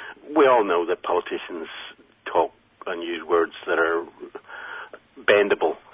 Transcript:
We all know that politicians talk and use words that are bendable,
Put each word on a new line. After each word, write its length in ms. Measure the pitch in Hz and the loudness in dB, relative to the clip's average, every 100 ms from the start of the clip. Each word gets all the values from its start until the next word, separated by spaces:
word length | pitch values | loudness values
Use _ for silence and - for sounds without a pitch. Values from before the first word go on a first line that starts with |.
| - - - 151 | -16 -16 -4 4
We 120 | 135 | 6
all 160 | 123 | 6
know 220 | 101 87 85 | 4 0 0
that 180 | 90 | -2
politicians 640 | - 87 - 90 - 87 80 - - - _ _ | -2 -2 -2 -6 -8 -12 -12 -14 -16 -20 _ _
talk 280 | - 87 76 _ _ - | -4 0 0 _ _ -14
and 160 | - 85 | -8 -6
use 240 | 85 82 | -6 -6
words 280 | 80 85 82 - - | 0 2 2 -4 -2
that 100 | 85 | 0
are 260 | 82 82 - - - - - - - - - - _ - | 2 0 -4 -12 -18 -16 -18 -16 -14 -14 -16 -20 _ -4
bendable, 560 | - 104 101 - 80 - - | 4 4 4 2 0 -2 -6